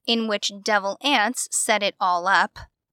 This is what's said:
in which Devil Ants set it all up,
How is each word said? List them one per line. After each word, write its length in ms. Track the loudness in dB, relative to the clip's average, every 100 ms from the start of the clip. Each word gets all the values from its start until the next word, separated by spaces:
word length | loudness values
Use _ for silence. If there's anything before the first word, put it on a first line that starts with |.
| -2
in 220 | -2 0
which 240 | -2 -4 -6
Devil 340 | 0 0 0 -4
Ants 460 | 0 0 0 -2 -6
set 300 | -4 0 0
it 120 | 0 0
all 280 | 0 0 2
up, 320 | 2 2 -4 -20 _ _